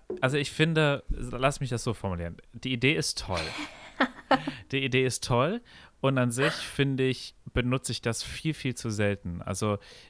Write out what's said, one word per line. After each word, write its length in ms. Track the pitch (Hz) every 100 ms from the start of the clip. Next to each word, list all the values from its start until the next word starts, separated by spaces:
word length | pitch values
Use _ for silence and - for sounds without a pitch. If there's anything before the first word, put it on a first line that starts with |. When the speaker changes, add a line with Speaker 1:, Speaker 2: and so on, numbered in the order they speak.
| - -
Speaker 1:
also 160 | 131 143
ich 140 | 147
finde, 540 | - 160 160 151 143 -
lass 500 | - 123 120 135 -
mich 100 | 131
das 120 | 120
so 100 | 127
formulieren. 420 | 104 98 87 85 82 -
Die 200 | 113 127
Idee 220 | 127 127
ist 240 | 160 - -
toll. 220 | - 87 78 - 98 - - -
Speaker 2:
<laughs> 720 | 247 - - 262 254 - -
Speaker 1:
Die 120 | 135
Idee 220 | 135 127 127
ist 180 | -
toll. 360 | - 123 147 233 - - - -
Und 180 | 135 135
an 120 | 120
sich, 220 | 120 151
finde 520 | - - - 139 131
ich, 300 | 131 127 - - -
benutze 380 | - 123 131 -
ich 100 | 117
das 200 | 117 113
viel, 320 | - - 160
viel 200 | 151 135
zu 160 | 120 117
selten. 520 | 107 101 98 90 87
Also 360 | - 98 107 101 - -